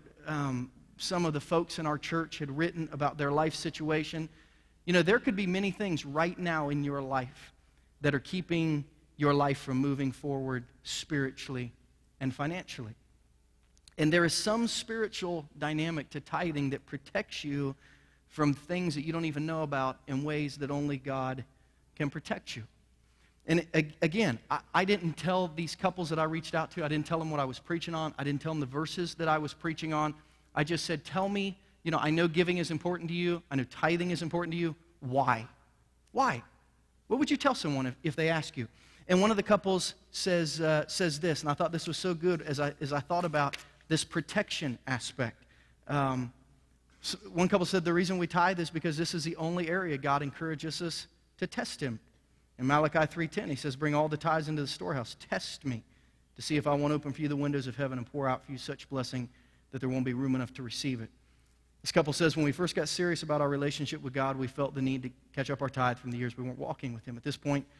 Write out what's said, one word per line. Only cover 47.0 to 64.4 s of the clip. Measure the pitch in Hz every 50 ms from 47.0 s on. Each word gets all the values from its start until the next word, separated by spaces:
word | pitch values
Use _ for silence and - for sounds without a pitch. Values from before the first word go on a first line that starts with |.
s-, | - - - - - 196 -
one | 170 180 180
couple | 202 196 180
said, | - - 190 165
"The | 175 170
reason | 175 185 165 190 180
we | 175 160
tithe | - 180 175 180 190 175
is | 170 151
because | - 160 - 170 151
this | 147 170 - -
is | 170 139
the | 160 165
only | 160 160 165 175 180 175 160
area | 170 190 185 170 147 135
God | 135 143 139 143 147
encourages | 143 - - 165 160 160 143 - 160 147 -
us | 175 165 156 - - - _ _ _ _ _ -
to | 185 180
test | - - 233 - - -
him." | 151 131 113 110 - _ _ _ _ _ _ _ _ _ _ -
In | 127 131
Malachi | 143 151 156 151 151 165 156 151
three | - 170 165 156
ten, | - 202 214 -
he | 143
says, | 123 - 147 127
"Bring | 135 151 151 147
all | 147 151 156
the | 156
tithes | 147 - 165 156 160 156 147
into | 156 151
the | 143 147
storehouse. | - - 180 175 160 135 113 - - -
Test | - - - 190 - - - - -
me | 139 123 113 - _ _ _ _ _ _ _ _ _ _
to | -
see | 117 - 160
if | 147 - 147
I | 143
won't | 143 147 143 151
open | 147 147 147
for | 131 -
you | 156 143
the | 147
windows | 139 143 143 143 139 127 131
of | 113
heaven | 139 143 131 131 127
and | 117 -
pour | - 147 131 131
out | 131 - -
for | -
you | 139 123
such | - - 139 - - -
blessing | 139 131 123 - - 127 123 117 - - _ _ _ _ _ _
that | - 131
there | 127 127
won't | 131 131 123
be | 131 123
room | 123 139 135 131
enough | 131 123 117 -
to | - 131
receive | 117 - - - 143 127 113
it." | 110 110 - _ _ _ _ _ _ _ _ _ _ _ _ _
This | - -
couple | - 180 156 151 143
says, | - 170 160 147 160
"When | 151
we | 143 135
first | - 180 160 -
got | 190 156 151
serious | - - 180 175 170 160 -
about | 156 151 147
our | 147 143
relationship | 143 139 143 147 135 - 147 - 160 151
with | 147 135 127
God, | 135 135 135 135
we | 131